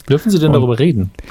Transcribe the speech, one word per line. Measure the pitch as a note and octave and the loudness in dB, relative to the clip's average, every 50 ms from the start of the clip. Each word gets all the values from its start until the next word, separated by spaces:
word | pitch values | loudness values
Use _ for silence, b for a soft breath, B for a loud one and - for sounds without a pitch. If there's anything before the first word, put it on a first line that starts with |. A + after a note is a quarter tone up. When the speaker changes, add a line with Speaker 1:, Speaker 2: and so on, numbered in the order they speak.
| - - | -2 -2
Speaker 1:
Dürfen | C3+ D#3 - A#3 | -2 0 0 0
Sie | G3 F3 | 0 2
denn | D#3 D#3 | 2 2
Speaker 2:
Und | D3 | 2
Speaker 1:
darüber | C#3+ B2+ B2 A#2+ A2+ | 2 2 0 0 0
reden? | C#3 F3 E3 G#2 F#2+ G2 - - B B | 0 0 0 0 -2 -4 -6 -12 B B